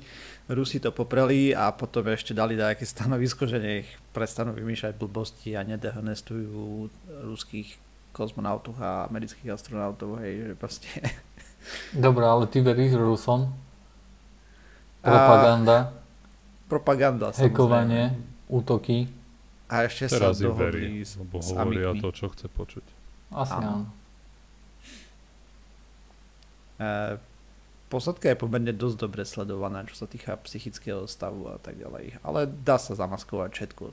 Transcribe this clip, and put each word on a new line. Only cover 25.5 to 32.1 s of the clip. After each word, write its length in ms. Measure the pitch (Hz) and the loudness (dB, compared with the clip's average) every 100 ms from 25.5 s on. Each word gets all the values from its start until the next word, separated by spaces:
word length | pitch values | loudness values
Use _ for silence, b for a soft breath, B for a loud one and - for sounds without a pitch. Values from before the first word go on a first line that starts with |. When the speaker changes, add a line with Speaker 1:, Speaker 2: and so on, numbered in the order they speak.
| - - - - - - - - - - - - - | -20 -20 -20 -20 -20 -20 -20 -20 -20 -20 -20 -20 -8
Speaker 1:
E, 120 | 107 104 104 104 - - - - - - - | -6 -4 -4 -8 -12 -20 -20 -20 -20 -20 -8
Posádka 420 | 127 170 175 143 | -6 -4 -2 0
je 80 | 123 | 0
pomerne 380 | 120 120 117 | 0 -2 -2
dosť 240 | 104 120 107 | -2 -4 -4
dobre 220 | 107 101 | -6 -6
sledovaná, 600 | 101 107 101 98 98 98 110 | -8 -8 -8 -6 -6 -8 -12
čo 80 | - | -14
sa 100 | 104 | -14
týka 280 | - - 101 | -12 -10 -10
psychického 680 | - - - - - 98 104 | -12 -14 -12 -12 -8 -8 -8
stavu 400 | - 95 98 92 | -10 -10 -8 -12
a 120 | - | -14
tak 200 | - - | -16 -14
ďalej. 400 | - - - | -14 -14 -14